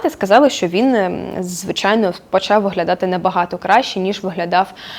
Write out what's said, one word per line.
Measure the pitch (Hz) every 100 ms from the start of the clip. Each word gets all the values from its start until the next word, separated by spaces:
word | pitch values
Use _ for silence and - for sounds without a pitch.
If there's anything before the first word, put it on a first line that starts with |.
| 339
і |
сказали, | - 190 214 285
що | - 175
він, | 175 262 240
ем, | 185 175 - -
звичайно, | 180 180 190 170 196 220 202 175 -
почав | 190 - 208
виглядати | 196 208 175 180 185
набагато | 180 180 180 175 180
краще, | 190 214 262 -
ніж | 185 202
виглядав | 190 170 170 175 190 - -